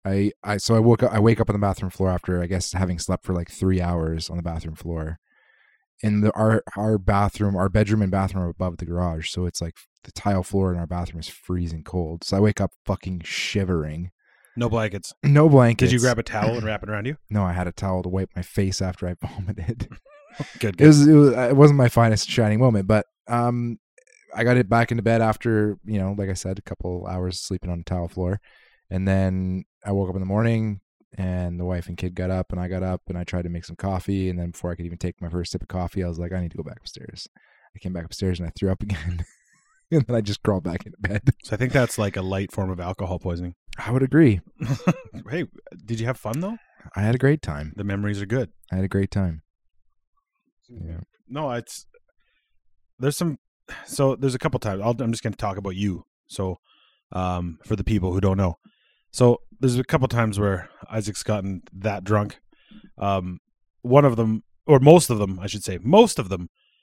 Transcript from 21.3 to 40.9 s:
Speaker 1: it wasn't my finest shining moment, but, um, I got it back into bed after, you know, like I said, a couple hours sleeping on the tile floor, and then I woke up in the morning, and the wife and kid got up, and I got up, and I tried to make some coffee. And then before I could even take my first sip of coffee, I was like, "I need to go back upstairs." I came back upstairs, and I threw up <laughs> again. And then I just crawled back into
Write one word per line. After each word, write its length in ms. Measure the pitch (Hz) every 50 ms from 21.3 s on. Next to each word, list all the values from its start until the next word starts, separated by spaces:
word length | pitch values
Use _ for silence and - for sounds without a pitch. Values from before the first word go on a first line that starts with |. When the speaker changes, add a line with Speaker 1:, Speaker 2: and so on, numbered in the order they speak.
| 113
Speaker 1:
it 220 | 127 127 120 139
wasn't 220 | 135 151 147 143
my 120 | 139 123 117
finest 380 | - 117 117 113 107 - - -
shining 280 | - 123 110 107 107 113
moment, 280 | 131 127 110 101 95
but, 180 | 98 107 104 - _ _ _ _
um, 500 | - 117 120 120 120 120 120 120 117 113 - _ _ _ _ _ _ _ _ _ - -
I 80 | 107 113
got 140 | 123 123
it 100 | 123 110 92
back 220 | 117 117 117 -
into 120 | 117 117 95
bed 180 | 113 113 113
after, 560 | 113 110 107 - - 117 110 107 107 107 98 - -
you 140 | 107 107 101
know, 140 | 95 95 98
like 120 | 101 98 95
I 40 | 92
said, 240 | - - 92 95 -
a 40 | -
couple 420 | - 92 - - 90 90 90 95
hours 320 | 92 90 90 90 92 90 -
sleeping 300 | - - 95 - - 87
on 80 | 87 85
the 40 | 82
tile 240 | - 90 90 85
floor, 320 | 85 - 92 90 90 101 - - _ _ _ _ _ _ _ _ -
and 180 | 90 92 95
then 560 | 95 95 95 95 92 92 92 92 92 92 92 - _ _ _ -
I 60 | 104 98
woke 160 | 98 95 90
up 60 | 92
in 60 | 95
the 40 | 92
morning, 540 | 95 101 107 113 117 117 110 110 107 104 101 - _ _ _ _ _ - -
and 400 | 95 92 92 92 90 87 87 87
the 60 | 90
wife 220 | 90 90 87 -
and 100 | - 85
kid 160 | - 92 90 90
got 160 | - 92 92
up, 220 | 92 92 90 -
and 100 | 92 90
I 60 | 90
got 160 | 87 95 90 92
up, 180 | 92 92 - _
and 100 | - 87
I 60 | 87 87
tried 180 | - - 87 87
to 60 | 85
make 160 | 87 85 -
some 100 | - 85
coffee. 540 | - - 98 95 90 - - 101 95 92 92
And 80 | 90
then 140 | 87 87 87
before 200 | - - - 87
I 40 | 85
could 100 | - 85
even 140 | 85 85 -
take 200 | - 87 - -
my 100 | 87 82
first 220 | 85 87 87 -
sip 120 | - 90 -
of 40 |
coffee, 360 | - - 90 87 85 - 98 90
I 40 |
was 120 | 87 82 85
like, 120 | 87 87
"I 80 | 92 92
need 100 | 87 82
to 60 | -
go 60 | - 76
back 140 | - - -
upstairs." 480 | - - - - - - - - - - _ _ _ _ _ _ _ _ -
I 40 | -
came 120 | - 92 90
back 120 | 87 82
upstairs, 340 | 85 - - 98 92 87 85
and 80 | 85
I 40 | 82 -
threw 140 | - 101 95
up 100 | 92 -
<laughs> 20 | -
again. 420 | 104 98 76 76 87 87 85 87 - _ _ _ _ _ _ _ _ _ _ _ -
And 160 | 165 151 127
then 100 | - 123
I 60 | 113
just 220 | 104 104 98 - -
crawled 200 | 107 98 92 78
back 220 | 90 85 90 -
into 120 | -